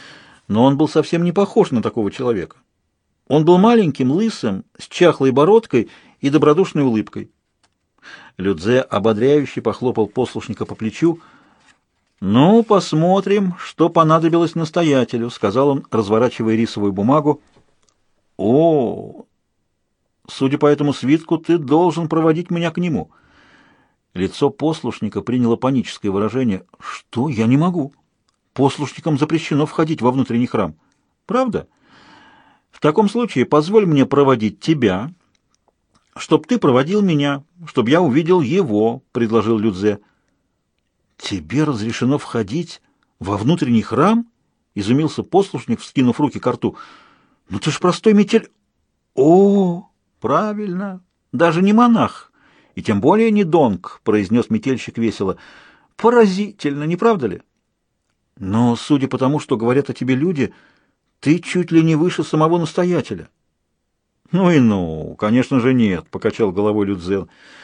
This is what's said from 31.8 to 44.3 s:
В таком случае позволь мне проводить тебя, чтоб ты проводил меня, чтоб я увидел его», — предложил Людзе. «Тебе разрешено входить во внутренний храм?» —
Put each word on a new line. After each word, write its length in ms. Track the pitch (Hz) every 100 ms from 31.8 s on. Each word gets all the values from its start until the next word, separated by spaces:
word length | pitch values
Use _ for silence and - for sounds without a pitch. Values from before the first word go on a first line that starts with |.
| _ _ _ - _ _ _ _ _
В 80 | _
таком 300 | 151 156 208
случае 360 | 233 240 135 120
позволь 400 | 147 156 220 190
мне 200 | 143 131
проводить 540 | 139 135 123 107 -
тебя, 520 | - 156 110 92 143 - _ _ _ _ _ _ _ _ _ -
чтоб 300 | - 156 -
ты 100 | 240
проводил 440 | 156 123 143 208
меня, 420 | 196 147 143 143 - _ 165
чтоб 200 | - 113
я 140 | 160
увидел 400 | 175 127 165 185
его», — 600 | 123 180 156 104 110 127 _
предложил 460 | 120 117 113 107 113
Людзе. 420 | 110 90 104 101 _ _ _ _ _ _ _ _ _ _ _ _
«Тебе 460 | - 98 78 127
разрешено 540 | 151 120 110 110 123 143
входить 640 | - 117 101 143 170 - _ _ _ -
во 180 | 92 101
внутренний 440 | 113 - 131 113
храм?» — 440 | 101 110 175 233 233